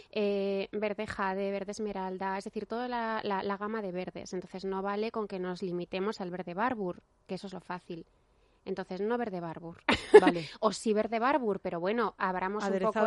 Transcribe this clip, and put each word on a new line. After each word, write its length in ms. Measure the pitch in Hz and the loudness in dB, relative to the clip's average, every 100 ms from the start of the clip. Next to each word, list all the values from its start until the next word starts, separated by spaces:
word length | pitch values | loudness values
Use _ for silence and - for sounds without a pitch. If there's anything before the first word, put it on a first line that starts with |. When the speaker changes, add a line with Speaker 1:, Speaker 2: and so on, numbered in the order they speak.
| 427 | -6
Speaker 1:
Eh, 580 | 220 202 202 196 196 190 | -2 0 2 0 -2 -2
verde 360 | 208 208 202 214 | -4 -4 -4 -6
jade, 440 | - 196 190 196 | -2 -2 0 -2
verde 200 | 196 190 | -2 -4
esmeralda, 640 | 208 214 196 190 185 196 190 | -4 -4 -2 -4 -4 -2 -4
es 80 | 208 | -4
decir, 200 | 214 202 | -8 -6
toda 200 | 226 247 | -6 -4
la, 320 | 240 226 220 | -2 -2 -2
la, 200 | - 196 | 0 -2
la 140 | 202 196 | -2 -2
gama 240 | 208 220 | -2 -4
de 100 | 202 | -4
verdes. 400 | 180 180 170 - | -4 -6 -8 -8
Entonces, 300 | 185 180 185 | -8 -8 -8
no 180 | 190 190 | -4 -2
vale 300 | 196 202 220 | -2 -2 -2
con 160 | 226 208 | -4 -4
que 120 | 190 | -4
nos 220 | 180 175 | -4 -4
limitemos 600 | 196 175 175 190 196 220 | -4 -4 -4 -2 -2 -2
al 100 | 180 | -6
verde 220 | 175 180 | -6 -6
Barbour, 480 | 175 240 240 185 175 - _ - | -2 -2 -2 -4 -6 -14 _ -10
que 80 | 185 | -8
eso 120 | 196 | -8
es 60 | |
lo 60 | 185 | -12
fácil. 460 | - 180 - 170 - _ _ _ _ _ | -10 -10 -8 -12 -12 _ _ _ _ _
Entonces, 380 | - 190 180 185 | -8 -6 -4 -2
no 160 | 208 240 | 0 0
verde 240 | 233 185 | -2 -4
Barbour. 360 | 170 156 165 170 - - - 185 | -6 -8 -12 -8 0 0 10 10
Speaker 2:
Vale. 260 | 185 175 156 | 12 4 -2
Speaker 1:
<laughs> 60 | - | 2
O 100 | 214 | 2
sí 220 | 196 226 | 2 2
verde 260 | 208 220 226 | 2 2 2
Barbour, 400 | 240 302 233 196 | 2 2 2 -2
pero 200 | 185 175 | -2 -2
bueno, 340 | 175 233 214 - | 0 2 0 0
abramos 460 | 190 185 185 208 | -2 0 -2 -2
un 60 | 202 | 0
Speaker 2:
Aderezado 240 | 190 190 220 | 2 2 4